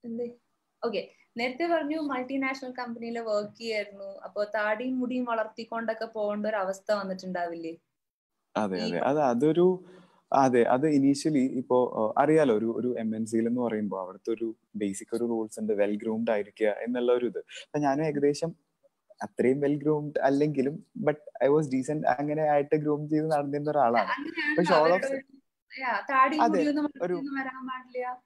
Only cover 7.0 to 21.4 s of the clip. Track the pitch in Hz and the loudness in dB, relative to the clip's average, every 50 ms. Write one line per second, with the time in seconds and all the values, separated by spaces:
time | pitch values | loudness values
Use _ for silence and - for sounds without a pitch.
7 | 196 190 185 185 190 185 180 175 175 170 170 170 165 165 165 165 _ _ _ _ | 0 -4 -8 -8 -8 -8 -6 -4 -4 -4 -6 -8 -8 -10 -10 -12 _ _ _ _
8 | _ _ _ _ _ _ _ _ _ _ _ - 107 101 92 90 87 - 85 85 | _ _ _ _ _ _ _ _ _ _ _ -2 -2 0 -2 -2 -2 -2 -2 0
9 | - 123 139 156 151 131 120 120 135 151 160 165 175 185 185 180 - - - - | 0 2 2 2 2 2 2 4 4 4 4 6 6 4 4 2 -4 -14 -20 -20
10 | - _ _ _ _ _ - - 139 135 123 123 117 - 120 127 139 160 151 143 | -20 _ _ _ _ _ 4 4 4 6 6 6 6 6 4 2 4 4 4 4
11 | 135 139 139 139 - 165 156 139 127 131 - 127 127 - 127 127 123 - - - | 6 4 4 2 2 0 2 2 2 2 0 -4 -2 2 4 4 4 2 0 0
12 | 110 107 - - 139 147 156 156 151 135 113 107 110 113 117 - - 123 123 113 | 0 0 2 2 4 4 6 4 6 4 4 2 2 0 -2 -2 -2 -2 -2 -2
13 | 113 110 110 110 113 107 113 113 113 117 120 123 123 117 110 107 107 101 95 95 | -2 -4 -4 -4 -4 -2 0 0 0 0 0 0 -2 -2 -2 -2 -4 -4 -4 -6
14 | 92 90 95 101 _ - 113 110 113 113 110 _ _ _ _ 104 107 101 98 - | -8 -8 -12 -12 _ -6 -4 -4 -4 -6 -8 _ _ _ _ -4 -4 -4 -4 -6
15 | 110 _ - 113 120 117 117 113 110 107 - - 110 107 110 101 101 101 104 104 | -10 _ -4 -4 -2 -2 -2 -2 -4 -6 -8 -8 -4 -2 0 0 2 0 0 -4
16 | 107 113 110 110 117 117 113 104 101 - _ - 110 107 101 - - 117 123 127 | -4 -4 -4 -2 0 0 0 -2 -2 -6 _ -2 0 0 0 0 -4 -4 -4 -2
17 | 123 123 123 123 120 117 92 - - _ - - - _ _ 151 147 143 135 143 | 2 2 2 2 2 -2 -4 -6 -12 _ -18 -20 -20 _ _ -2 0 0 0 0
18 | 160 160 147 147 143 143 147 143 - 165 170 _ _ _ _ _ _ _ _ _ | 0 -2 -2 2 2 0 0 0 -4 -6 -8 _ _ _ _ _ _ _ _ _
19 | _ _ - _ - 104 _ _ 110 120 131 143 143 139 147 151 139 151 156 151 | _ _ -14 _ -12 -12 _ _ 2 2 2 2 2 0 0 0 2 0 0 0
20 | 147 147 - - - 135 139 139 147 156 147 135 127 135 151 - - _ _ - | -2 -4 -4 0 2 2 4 4 2 2 2 0 -2 -2 -2 -6 -14 _ _ -4
21 | - 151 147 147 - - _ - | -2 -2 -2 -2 -6 -20 _ 0